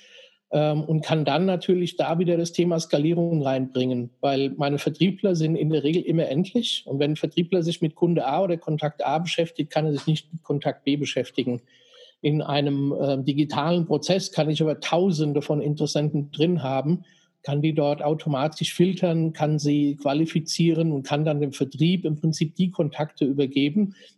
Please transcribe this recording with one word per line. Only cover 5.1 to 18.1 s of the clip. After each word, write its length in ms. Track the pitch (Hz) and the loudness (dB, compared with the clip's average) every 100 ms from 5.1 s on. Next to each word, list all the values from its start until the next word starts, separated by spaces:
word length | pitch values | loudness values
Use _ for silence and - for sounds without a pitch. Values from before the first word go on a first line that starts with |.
| 190 202 170 | 2 0 2
sind 200 | 156 160 | 0 0
in 140 | 151 | 0
der 140 | 156 | 0
Regel 180 | 139 170 | 2 0
immer 260 | - 165 143 | 0 0 0
endlich 560 | 135 190 247 226 - - | 0 0 -2 -2 -4 -4
und 140 | 139 | -2
wenn 120 | 147 | 0
ein 40 | 156 | 0
Vertriebler 480 | 156 170 170 190 | -2 -2 0 0
sich 180 | 165 165 | 0 -2
mit 140 | 160 - | -4 0
Kunde 300 | 175 170 127 | 0 2 0
A 180 | 151 | 0
oder 140 | 190 165 | 0 -2
Kontakt 480 | - 151 151 - 135 | -4 -2 -4 -4 -2
A 140 | 156 | -2
beschäftigt, 520 | 170 - 165 - - | -2 -2 -2 -4 -4
kann 140 | 156 156 | -2 0
er 80 | |
sich 140 | 143 - | 0 0
nicht 260 | 156 - | -2 -4
mit 100 | 165 | -12
Kontakt 400 | - 147 143 - | -6 -4 -4 -4
B 140 | 139 147 | 0 0
beschäftigen. 640 | 139 - 120 - 123 123 - _ _ - - _ | 0 -2 -2 -2 -2 -4 -8 _ _ -20 -20 _
In 200 | 147 151 | 0 0
einem, 520 | - 143 143 139 139 | 0 0 0 0 0
äh, 300 | 175 143 135 | 0 0 0
digitalen 600 | 131 139 147 147 151 175 165 | 0 0 0 0 0 0 2
Prozess 460 | 151 - 185 - | 0 2 0 0
kann 180 | - 151 | -2 0
ich 120 | 151 | 2
aber 180 | 156 147 | 0 -2
Tausende 640 | - 165 196 156 151 143 | 0 2 2 2 0 0
von 200 | - 147 | 0 0
Interessenten 680 | 147 147 151 151 151 147 143 | 0 0 0 0 0 -2 -4
drin 300 | 143 165 175 | 0 0 2
haben, 420 | 131 135 143 185 - _ _ _ | 0 -2 0 -2 -4 _ _ _
kann 200 | - 143 | -4 0
die 100 | 156 | 0
dort 300 | 156 143 147 | 2 0 0
automatisch 680 | 147 | -2